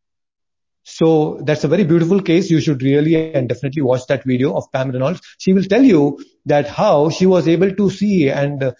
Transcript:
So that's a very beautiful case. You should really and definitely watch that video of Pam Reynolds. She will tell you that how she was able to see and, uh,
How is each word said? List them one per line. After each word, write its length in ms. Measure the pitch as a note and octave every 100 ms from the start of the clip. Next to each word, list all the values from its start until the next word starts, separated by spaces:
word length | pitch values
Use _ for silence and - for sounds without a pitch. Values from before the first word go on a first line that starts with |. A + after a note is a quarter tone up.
| _ _ _ _ _ _ _ _
So 580 | - - D#3+ D#3+ D#3 -
that's 220 | C#3 D3 D3+
a 20 |
very 160 | F3
beautiful 380 | E3 E3+ E3 G3
case. 280 | F#3 E3 G3
You 120 | D#3+
should 200 | - C3+
really 520 | C3 C#3+ D3+ D#3+ D#3+
and 160 | D3+ B2
definitely 320 | B2 C#3 D3
watch 260 | C3 B2+ -
that 160 | C3+
video 320 | C3 B2+ C#3 F3+
of 160 | -
Pam 200 | C3+ C3+
Reynolds. 300 | B2+ C3 F3 - -
She 140 | -
will 120 | F#3+
tell 200 | F#3+ G#3+
you 400 | C4+ E3 C#3+ - - _ C#3
that 220 | D3 C#3+
how 420 | - G#3 D3+ D#3
she 160 | D3 F#3
was 220 | F3+ D3+
able 280 | E3 G3 G3
to 140 | G3
see 400 | F#3 G#3 F#3+ C3+
and, 340 | C#3+ C#3+ C#3+
uh, 80 | C3+ -